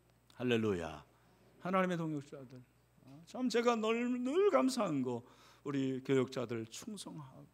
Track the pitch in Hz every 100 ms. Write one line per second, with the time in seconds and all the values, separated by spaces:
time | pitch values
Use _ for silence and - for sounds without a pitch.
0 | _ _ _ - 127 117 110 92 80 76
1 | - _ _ _ - - 175 190 185 175
2 | 165 151 139 147 127 127 127 _ _ _
3 | - 139 - 220 254 226 240 233 214 226
4 | 240 247 247 320 403 262 262 254 202 143
5 | 127 120 - - - - - 139 131 131
6 | 131 135 127 131 120 117 113 - - 202
7 | - 165 135 143 143